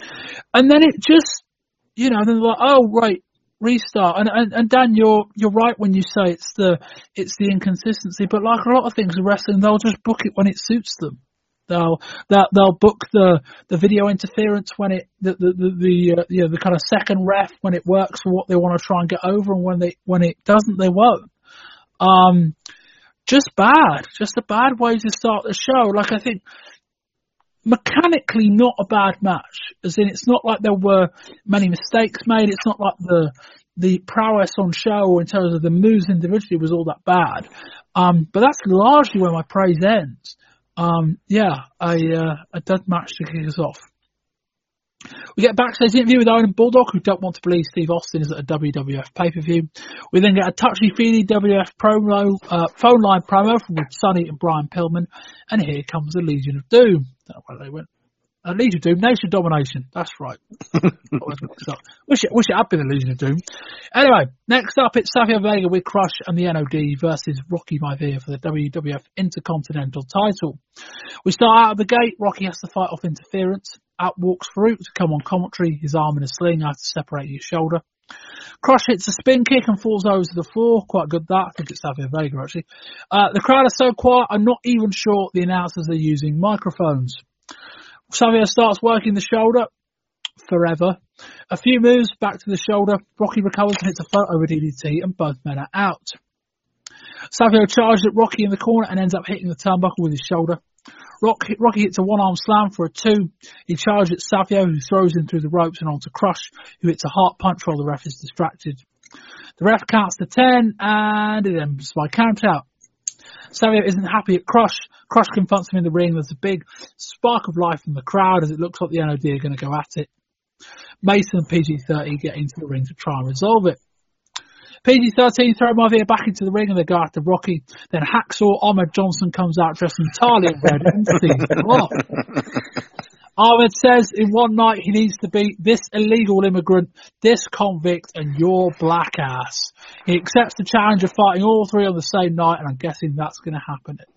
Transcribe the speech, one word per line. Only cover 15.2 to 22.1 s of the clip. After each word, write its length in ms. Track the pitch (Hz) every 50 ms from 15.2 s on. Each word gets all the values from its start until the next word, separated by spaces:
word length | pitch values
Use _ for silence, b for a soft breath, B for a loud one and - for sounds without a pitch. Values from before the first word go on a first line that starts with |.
the, 120 | 190 190 185
the, 200 | - 180 180 185
the, 220 | 180 180 185 185 175
the, 440 | 180 185 180 175 175 175 170 170
uh, 20 | 175 -
you 120 | 180 185 175
know, 60 | 160
the 80 | 165 170
kind 180 | - 185 180
of 60 | 165
second 440 | - - 220 196 - - 202 190 185
ref 280 | 190 196 196 196 - - _
when 120 | - 190 175
it 120 | 175 -
works 360 | 175 190 190 190 - - -
for 120 | - 190 180
what 140 | 185 185 -
they 80 | 185
wanna 240 | 175 175 180 175 170
try 200 | - - 196 175
and 100 | 175 165
get 140 | 180 - -
over, 300 | 185 202 214 196 202 196
and 100 | 180 175
when 160 | 185 180 175
they, 160 | 175 175 - - _
when 200 | 185 180 175 175
it 200 | 170 - - _
doesn't, 340 | - 208 214 208 220 196 185
they 120 | 190 185
won't. 420 | 175 196 226 240 202 - - - _ _ b b b b b b b b b b _ _
Um, 540 | 185 190